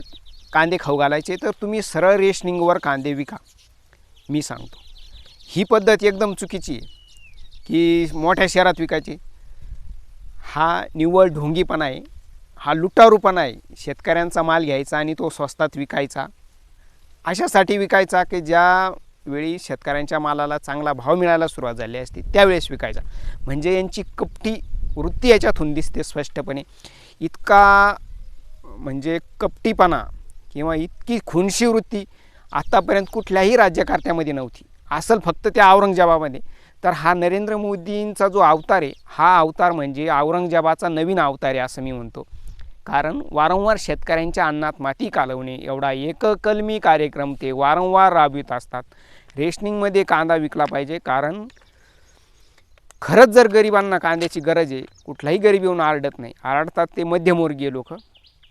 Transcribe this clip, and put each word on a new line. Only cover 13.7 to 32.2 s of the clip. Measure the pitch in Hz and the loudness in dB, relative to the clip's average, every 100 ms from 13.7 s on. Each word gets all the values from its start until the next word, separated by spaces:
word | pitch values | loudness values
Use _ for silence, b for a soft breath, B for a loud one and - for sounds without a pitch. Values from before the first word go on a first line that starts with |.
| - | -14
शेतकऱ्यांचा | - 135 170 165 170 170 | -12 -6 -2 0 0 -2
माल | 160 165 | 2 2
घ्यायचा | 151 135 139 151 | 2 -2 -2 -4
आणि | 151 156 | -4 -4
तो | 165 | -6
स्वस्तात | - 147 - 156 143 | -4 -6 -4 -4 -4
विकायचा, | 143 139 139 139 139 - - _ _ - - _ - - 165 | -6 -4 -4 -6 -10 -14 -20 _ _ -20 -20 _ -20 -10 -6
अशासाठी | 185 349 196 190 208 | -2 2 2 2 0
विकायचा | 196 196 185 185 | 2 2 2 0
की | 180 185 | 0 -4
ज्यावेळी | 156 170 180 185 190 - - _ 143 143 160 175 | 0 4 6 4 0 -4 -16 _ -10 -6 -6 -8
शेतकऱ्यांच्या | - 135 151 143 147 156 | -10 -8 -6 -6 -4 -4
मालाला | 151 147 147 147 | -2 -2 -4 -6
चांगला | - 143 147 | -6 -6 -4
भाव | 131 127 175 | -4 0 2
मिळायला | 175 165 160 | 2 2 0
सुरुवात | - 123 | -4 -8
झाली | 117 113 123 | -6 -8 -10
असते | 127 - | -12 -10
त्यावेळेस | - 202 196 175 - | 0 4 4 4 -2
विकायचा. | 135 - - B B B B - | -6 -6 -6 B B B B -4
म्हणजे | 143 165 185 | -2 0 0
यांची | 190 - 185 - | -2 -8 -10 -8
कपटी | 180 - 220 220 - - - 151 | -8 -6 -6 -6 -6 -4 -4 -4
वृत्ती | 160 - 247 | -4 2 4
याच्यातून | 208 - - 151 | 4 4 0 -2
दिसते | 147 151 143 | -2 -2 -2
स्पष्टपणे. | 156 151 147 147 143 139 - B B B B B | -6 -6 -8 -8 -8 -8 -10 B B B B B
इतका | 160 - - 202 202 202 202 - - - - - - - - | -10 -6 4 6 8 8 4 0 -10 -16 -16 -16 -18 -18 -18
म्हणजे | - 135 135 143 165 - - | -12 -10 -6 -4 -6 -8 -6
कपटीपणा | 208 - 226 214 185 139 104 - - - - | -6 -2 -2 2 2 2 -6 -14 -16 -18 -14
किंवा | 143 156 160 | -6 -4 -4
इतकी | 170 - - 233 - | -4 -8 -6 -6 -2
खुनशी | 165 190 - 233 | 0 0 0 2
वृत्ती | 226 - 202 196 b | 2 -2 -8 -10 b